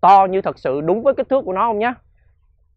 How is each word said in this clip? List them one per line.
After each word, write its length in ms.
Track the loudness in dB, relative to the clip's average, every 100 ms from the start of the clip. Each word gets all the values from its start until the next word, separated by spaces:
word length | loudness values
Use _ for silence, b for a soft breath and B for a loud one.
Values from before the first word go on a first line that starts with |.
to 260 | 6 6 4
như 120 | -2
thật 180 | -6 -6
sự 220 | -6 -4
đúng 220 | -2 -2
với 100 | 0
kích 160 | -2 -2
thước 120 | -2 -2
của 80 |
nó 140 | -4 -2
không 120 | -2
nhá. 140 | -4 -6 _ _ _ _ _ _ _